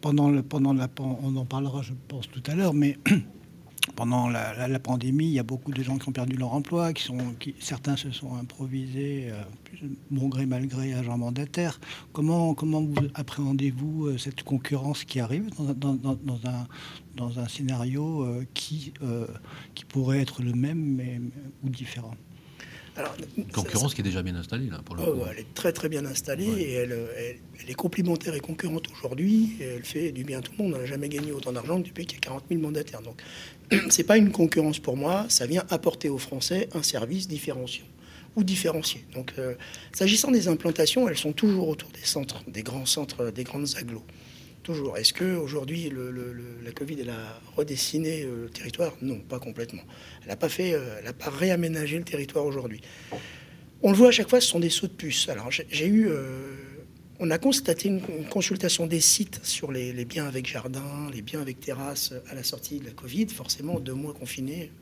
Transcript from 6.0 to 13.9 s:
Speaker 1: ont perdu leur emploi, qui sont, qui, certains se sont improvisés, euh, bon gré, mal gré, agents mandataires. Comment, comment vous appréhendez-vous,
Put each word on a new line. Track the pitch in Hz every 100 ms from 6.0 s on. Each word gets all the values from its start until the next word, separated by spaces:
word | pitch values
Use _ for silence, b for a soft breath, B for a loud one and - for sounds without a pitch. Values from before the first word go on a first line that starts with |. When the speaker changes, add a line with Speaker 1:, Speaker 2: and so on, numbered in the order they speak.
| 135
Speaker 1:
ont |
perdu | 127 123 131
leur | 127
emploi, | 143 143 170 170
qui | 160
sont, | - 123 123 117
qui, | - 135
certains | - 131 143 139
se | 139
sont | 123 135
improvisés, | 123 123 - 135 131 131 131 143 139 127
euh, | 104 98 107 - - 147 135 -
bon | 139 135
gré, | 127 135
mal | 127 135
gré, | 127 135
agents | 127 120 120
mandataires. | 120 123 143 170 170 - B B B
Comment, | - 156 170 165
comment | 147 156 156
vous | 156 143 143
appréhendez-vous, | 139 139 - 139 139 139 127 147